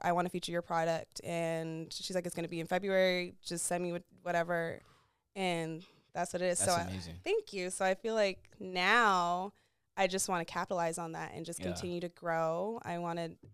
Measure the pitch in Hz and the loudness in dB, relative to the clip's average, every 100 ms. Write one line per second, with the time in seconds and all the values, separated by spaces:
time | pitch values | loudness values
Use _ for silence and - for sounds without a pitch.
0 | 180 175 180 180 - 170 170 165 165 165 | 0 2 2 -2 -2 -4 0 0 2 0
1 | - - - 170 165 165 165 160 165 - | -2 -10 -4 -2 0 -2 -4 -6 -6 -8
2 | - 185 175 175 165 170 165 185 196 190 | -4 -2 -2 -4 -4 -4 -2 -2 2 4
3 | 185 180 180 185 - 170 - 175 175 175 | 4 4 -2 -8 -8 -4 -2 0 0 -4
4 | - - 175 170 170 175 165 - - - | -8 -10 0 0 2 0 -2 -6 -12 -20
5 | _ _ _ 202 185 170 160 160 180 _ | _ _ _ -2 0 2 0 -4 -10 _
6 | _ - 175 180 180 175 - 175 175 190 | _ -4 -2 0 2 2 4 2 2 -4
7 | - 85 - 427 415 202 180 - 190 190 | -8 -8 0 0 -2 -4 -4 0 2 2
8 | 226 220 202 185 - - 190 180 180 226 | 0 2 2 0 -12 -14 -6 0 4 6
9 | 226 185 175 175 196 - _ _ _ - | 6 6 4 0 -4 -10 _ _ _ 0
10 | 190 185 - 180 165 175 180 185 170 170 | 2 2 0 0 -2 -4 -2 0 0 0
11 | 165 160 160 - 165 170 185 175 180 175 | -6 -6 -8 -8 -8 -6 -4 -4 -4 -4
12 | 175 - 170 165 160 165 196 233 - 175 | -6 -6 -2 2 2 0 -2 -4 -6 -4
13 | 170 170 165 165 143 | -4 -4 -6 -10 -12